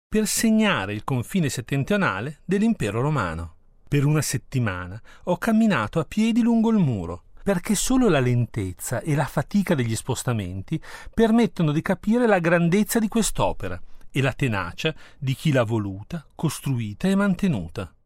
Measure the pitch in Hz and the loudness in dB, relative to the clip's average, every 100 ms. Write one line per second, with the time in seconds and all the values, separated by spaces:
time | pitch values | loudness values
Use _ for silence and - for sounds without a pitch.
0 | _ 214 214 - 220 220 214 139 98 104 | _ -2 0 2 2 4 4 2 -2 -6
1 | - 127 113 190 143 - - 139 131 208 | -4 -4 -2 -2 -2 -4 -4 -2 0 0
2 | 147 95 131 147 - 196 226 - 104 110 | 0 -2 -6 -8 -4 0 2 0 -2 -2
3 | 143 147 90 80 82 - - _ - 143 | 0 0 -2 -4 -10 -14 -20 _ -2 0
4 | 139 156 - 127 - 131 110 90 90 104 | 2 2 0 -4 -4 -2 -2 -2 -8 -12
5 | - - - 180 - 220 226 147 104 165 | -16 -10 -4 -2 2 4 4 2 0 -2
6 | - - 226 226 233 226 220 220 143 104 | -2 0 2 2 2 4 4 4 2 0
7 | 85 87 - - - 180 - 196 - 262 | -4 -8 -12 -6 -2 -2 0 0 2 4
8 | 233 147 123 120 113 120 92 - - 113 | 4 4 4 2 0 -4 -6 -6 -6 -4
9 | - 147 135 - - 208 185 151 117 107 | -2 0 0 -2 0 0 2 0 0 -2
10 | - 120 - 113 90 95 - 160 - - | -2 -4 -2 -2 -4 -8 -6 -8 -8 -16
11 | - - 226 233 214 - 156 147 - 185 | -6 2 4 4 2 2 0 2 0 -2
12 | 202 240 233 190 170 170 170 196 208 233 | 0 2 4 4 4 2 4 2 2 0
13 | 214 226 - - 98 78 92 87 - - | 0 0 0 0 0 -2 -6 -6 -10 -14
14 | - 143 131 - 135 101 85 87 160 - | -6 -2 0 0 -2 -2 -4 -4 -6 -6
15 | - - 131 131 160 135 110 113 98 95 | -12 -8 -6 -2 2 2 2 0 -2 -8
16 | - 170 - - 160 - 143 123 107 101 | -10 -12 -12 -6 -4 -4 -4 -2 -4 -2
17 | 190 196 202 180 196 113 82 - 90 - | 0 2 2 2 0 -2 -4 -8 -12 -14